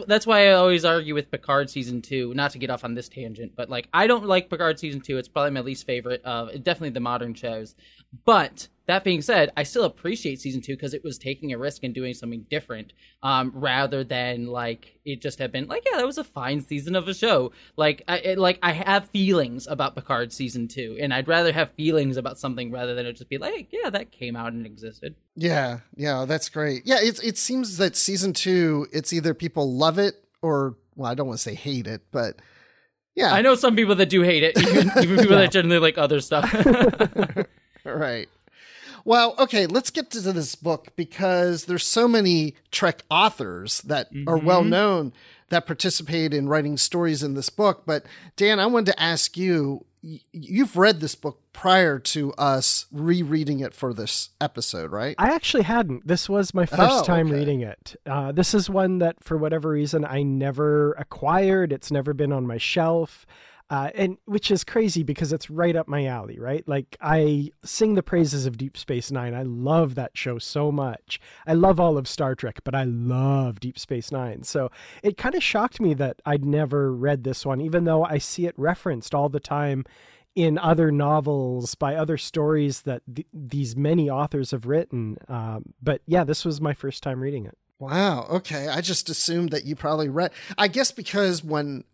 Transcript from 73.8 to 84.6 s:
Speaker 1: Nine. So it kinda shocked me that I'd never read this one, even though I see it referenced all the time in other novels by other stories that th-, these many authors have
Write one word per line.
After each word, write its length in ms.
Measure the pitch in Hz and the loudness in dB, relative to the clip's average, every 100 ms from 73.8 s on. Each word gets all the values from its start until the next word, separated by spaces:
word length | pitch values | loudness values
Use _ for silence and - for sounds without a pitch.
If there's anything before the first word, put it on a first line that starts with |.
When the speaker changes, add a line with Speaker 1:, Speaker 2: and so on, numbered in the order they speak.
| - 123 - | -8 -8 -6
Speaker 1:
Nine. 320 | 139 123 107 | -6 -6 -8
So 280 | 123 151 127 - - - | -6 -4 -4 -6 -20 -4
it 160 | 208 190 | -4 -2
kinda 200 | 247 339 | -2 -2
shocked 400 | - 214 247 - | 0 0 0 0
me 100 | 202 | 0
that 300 | 139 135 - | 2 -2 -4
I'd 220 | - 147 139 | -2 -2 0
never 440 | 147 147 143 139 | 0 0 0 0
read 300 | 123 139 143 | 0 0 0
this 200 | 127 127 | -2 -6
one, 160 | 139 131 | -4 -4
even 240 | 156 170 | 0 2
though 200 | 170 160 | 2 2
I 120 | 160 147 | 2 -2
see 300 | - - 175 | -4 -4 -4
it 80 | - | -2
referenced 580 | 147 180 185 127 - | -2 -2 -4 -6 -4
all 140 | 147 147 | -2 0
the 100 | 139 | -2
time 460 | - 147 147 135 131 _ - _ _ | -4 -2 -2 -2 -6 _ -20 _ _
in 220 | - 165 151 | 0 2 2
other 340 | 165 165 160 | 4 4 4
novels 840 | 147 143 151 143 143 127 123 120 | 2 2 2 2 -2 -2 -4 -6
by 200 | - 143 | -4 -4
other 220 | 156 156 151 | -2 -2 -4
stories 640 | - 160 151 156 143 131 | -4 -2 0 2 0 -2
that 200 | - 123 - | -6 -8 -8
th-, 120 | 123 - | -14 -14
these 420 | - 131 143 127 117 | -14 -8 -6 -4 -2
many 320 | 147 170 147 | 2 2 2
authors 440 | 135 147 143 131 | 0 -2 -2 -4
have 120 | 127 | -6